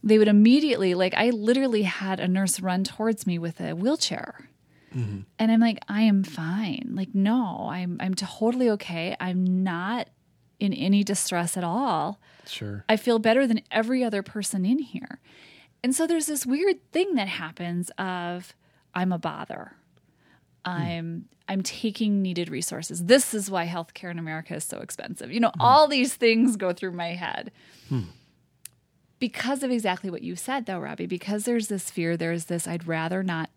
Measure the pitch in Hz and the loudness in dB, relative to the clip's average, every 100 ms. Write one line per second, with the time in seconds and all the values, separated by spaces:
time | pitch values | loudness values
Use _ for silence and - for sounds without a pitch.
0 | - 214 214 208 214 269 302 254 190 180 | 6 6 8 8 10 8 6 2 2 2
1 | 185 - 226 233 208 247 269 220 196 - | 2 2 2 2 2 2 4 2 0 -2
2 | 190 190 185 185 190 - 185 180 190 - | -4 -2 0 2 0 -2 -2 -2 -2 -2
3 | 220 220 - 170 170 160 160 160 214 311 | -2 0 -2 -2 -4 -6 -6 -2 0 0
4 | - - - - - _ _ _ _ 131 | -2 -4 -8 -14 -20 _ _ _ _ -6
5 | 113 101 98 _ 220 226 233 208 - 202 | -4 -6 -10 _ 4 6 6 2 -4 2
6 | 220 196 185 156 160 185 214 - - - | 4 4 2 -4 -4 -2 -2 -6 -6 -6
7 | 190 196 196 247 220 - - 175 180 175 | -2 2 2 2 0 -4 -6 -6 -6 -4
8 | 185 185 190 - 220 247 247 208 - 170 | -4 -4 -6 -2 -2 2 0 0 -4 -6
9 | 170 - 180 180 185 185 190 170 185 240 | -6 -6 -4 0 2 2 0 -2 -4 -4
10 | - _ _ _ _ _ 202 - 170 202 | -6 _ _ _ _ _ -4 -2 2 2
11 | 196 196 - 175 170 185 175 185 269 170 | 2 -2 -2 -2 -2 -4 -2 -2 0 0
12 | 151 208 _ _ - - 104 101 - 220 | -2 -8 _ _ -16 -12 -10 -10 0 0
13 | 247 226 220 233 269 220 - - 220 254 | 2 2 4 4 4 0 0 -2 0 0
14 | 247 208 196 214 196 196 185 262 262 - | 0 -2 -4 -6 -4 0 2 2 0 -10
15 | - - _ - - - _ _ 247 262 | -12 -18 _ -20 -20 -20 _ _ -2 0
16 | 330 339 302 294 262 277 392 359 _ 302 | 2 2 0 -4 -2 0 2 0 _ -2
17 | 392 302 196 - 160 165 175 175 175 - | 0 0 -2 -4 -8 -6 -4 -4 -6 -6
18 | 185 180 175 175 180 - _ _ _ - | -6 -4 -6 -8 -12 -20 _ _ _ -2
19 | 185 175 165 151 - - - - _ _ | 0 0 -4 -6 -12 -12 -14 -20 _ _
20 | _ _ _ _ _ _ 180 175 165 170 | _ _ _ _ _ _ -8 -4 -4 -4
21 | 165 165 - _ - 196 190 - 226 202 | -6 -10 -12 _ -6 -4 -4 -4 -6 -2
22 | 214 202 190 175 175 - 175 165 165 175 | 0 2 0 -2 -4 -4 -6 -8 -8 -6
23 | 175 262 247 220 196 190 170 180 165 - | 6 6 6 -4 -2 -4 -2 -6 -8 -12
24 | 180 170 160 160 160 156 - - - - | -10 -8 -8 -8 -8 -8 -8 -10 -12 -12
25 | - - - 196 233 170 240 269 302 277 | -12 -12 -6 0 0 4 6 8 8 4
26 | 247 - 233 226 233 214 185 175 190 175 | 0 4 4 6 4 2 -2 -2 -6 -6
27 | 170 175 175 - - _ - - - 131 | -6 -6 -8 -8 -10 _ -20 -20 -6 -4
28 | 87 - _ _ _ _ - _ _ _ | -4 -12 _ _ _ _ -20 _ _ _
29 | _ _ 247 - 240 269 269 247 208 180 | _ _ -6 -4 -4 -2 -2 -2 -2 -4
30 | 190 175 - 180 - 269 226 185 143 151 | -6 -8 -8 -10 -6 -6 -6 -8 -8 -8
31 | 180 175 - 208 214 240 214 196 - - | -6 -6 -4 -4 0 -2 -2 -6 -6 -4
32 | 165 170 170 170 165 170 170 170 165 160 | -2 -2 -2 -4 -4 -6 -4 -6 -4 -4
33 | 165 185 185 165 160 | -2 -2 -2 -4 -6